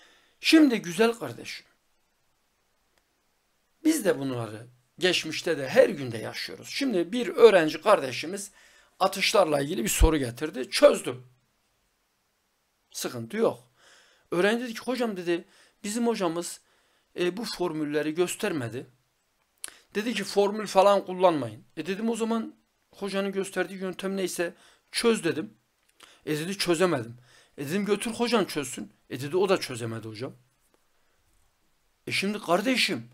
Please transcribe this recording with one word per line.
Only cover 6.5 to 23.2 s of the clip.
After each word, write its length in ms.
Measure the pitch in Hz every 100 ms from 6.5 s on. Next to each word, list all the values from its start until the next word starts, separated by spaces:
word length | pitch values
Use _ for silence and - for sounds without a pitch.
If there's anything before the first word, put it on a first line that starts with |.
| - 117
Şimdi 420 | - 277 185 170
bir 160 | 247 226
öğrenci 540 | 294 226 190 156 156
kardeşimiz 680 | 208 185 131 120 156 202 - _ - _ _ -
atışlarla 600 | 190 190 - 214 165 143
ilgili 220 | 143 208
bir 60 | 214
soru 280 | - 165 156
getirdi. 520 | 123 123 156 240 254
Çözdüm. 580 | - 285 220 143 123 - _ _ _ _ _ _ _ _ _ _ _ _ _ _ _ _
Sıkıntı 460 | - 165 120 113 214
yok. 340 | 202 - _ _ _ - _ _ -
Öğrenci 320 | 170 196 233
dedi 100 | 247
ki, 60 | 220
"Hocam," 380 | - 247 240 185
dedi, 280 | 175 170 - _ _ _
"bizim 240 | 208 226 233
hocamız, 540 | 208 180 165 175 - _ _ _ _ _ -
e, 180 | 175 185
bu 80 | 220
formülleri 680 | - 175 156 147 147 147
göstermedi. 760 | 156 175 - 208 165 117 117 - _ _ _ _ _ _ _ - - _ 202
Dedi 180 | 220
ki 100 | 202
formül 440 | 196 196 208 214 202
falan 380 | 196 196 202 190
kullanmayın." 580 | 185 185 156 117 110 - -
E 80 | 156
dedim, 240 | 190 226
"O 60 | 233
zaman 400 | 220 226 220 - _ _ _ -
hocanın 360 | 196 196